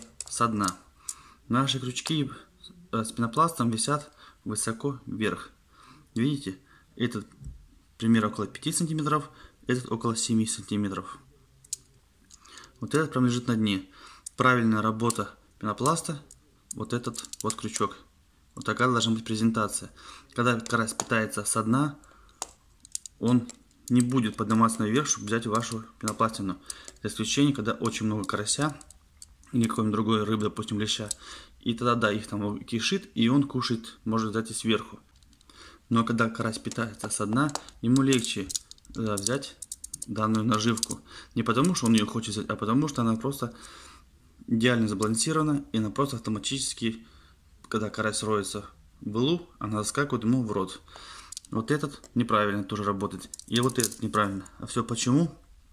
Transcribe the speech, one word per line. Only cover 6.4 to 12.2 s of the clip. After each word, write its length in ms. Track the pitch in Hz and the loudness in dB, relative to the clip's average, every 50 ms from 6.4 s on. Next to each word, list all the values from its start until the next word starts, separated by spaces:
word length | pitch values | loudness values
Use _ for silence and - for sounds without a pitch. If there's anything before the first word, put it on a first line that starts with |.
| - 92 98 - _ _ - - _ _ - - | -6 -8 -10 -10 _ _ -20 -20 _ _ -6 -2
этот, 280 | 120 117 - 107 - - - - - - - - - - - _ _ _ _ - | -2 -2 -2 -4 -8 -10 -18 -16 -16 -16 -16 -16 -20 -20 -20 _ _ _ _ -2
пример, 260 | 113 113 117 113 107 | 4 6 6 6 6
около 220 | 104 - - 104 | 2 0 -2 -6
пяти 260 | 95 - - - - - | -6 -6 -6 -6 -4 -2
сантиметров, 560 | - 175 156 165 156 147 147 151 151 147 - - - - - _ _ - | -2 -2 -2 -2 -2 0 0 0 0 -2 -4 -16 -20 -20 -20 _ _ -2
этот 260 | - 127 123 123 - 117 | -2 -2 -2 0 -4 -6
около 240 | 113 - 117 113 | -2 0 0 0
семи 300 | 113 - - 113 110 110 | 0 0 2 2 2 2
сантиметров. 720 | 110 - - - - 107 104 104 98 95 95 95 - - - - - - - - _ _ _ _ - - - - _ _ _ _ _ _ _ | 2 -2 -6 -4 -4 -2 0 0 -2 -2 -6 -8 -10 -14 -18 -20 -20 -20 -20 -20 _ _ _ _ -12 -12 -12 -14 _ _ _ _ _ _ _